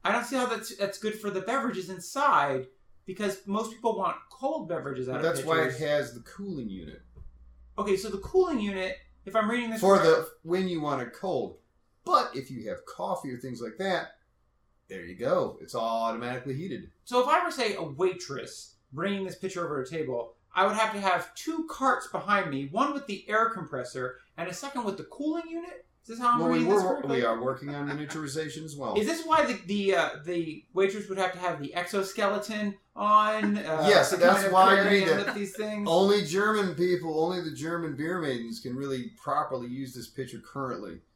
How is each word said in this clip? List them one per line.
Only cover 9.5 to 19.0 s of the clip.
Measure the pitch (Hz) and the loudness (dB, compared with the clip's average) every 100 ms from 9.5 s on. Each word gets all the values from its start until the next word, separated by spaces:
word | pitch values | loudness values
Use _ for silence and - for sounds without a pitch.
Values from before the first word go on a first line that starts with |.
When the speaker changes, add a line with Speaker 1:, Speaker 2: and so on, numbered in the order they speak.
Speaker 1:
reading | 240 233 | 0 -2
this | 226 | 2
Speaker 2:
For | 185 196 | 6 8
Speaker 1:
correct | 165 160 | 8 6
Speaker 2:
the, | - - | 4 -12
when | 160 180 190 | -4 0 0
you | 170 | -2
want | 147 135 | -2 -2
it | 120 | -4
cold. | - - 139 101 - _ _ _ _ - | -8 -4 -2 -4 -8 _ _ _ _ 2
But | 370 - - | 2 2 -6
if | 135 | -10
you | 131 110 | -10 -8
have | 98 - | -8 -10
coffee | - 185 180 147 | -8 -4 -4 -6
or | 123 | -10
things | 131 120 | -8 -10
like | 117 - | -10 -6
that, | 190 175 - - _ _ _ _ _ _ _ | -2 -2 -4 -14 _ _ _ _ _ _ _
there | 92 | -14
you | 87 92 | -14 -6
go. | 120 180 120 - | 0 0 0 -6
It's | - 120 | -10 -4
all | 113 113 | -2 0
automatically | 113 113 120 123 139 | -2 -2 -6 -8 -6
heated. | 131 185 120 - _ | -8 -6 -8 -12 _
Speaker 1:
So | - 247 | -2 0
if | 254 | 4
I | 320 | 2
were, | 349 | 2
say, | 294 226 196 | -2 -2 -2
a | |
waitress | 147 135 185 175 - 175 - - - _ _ | -6 0 0 0 -8 -10 -10 -14 -18 _ _
bringing | 131 | -6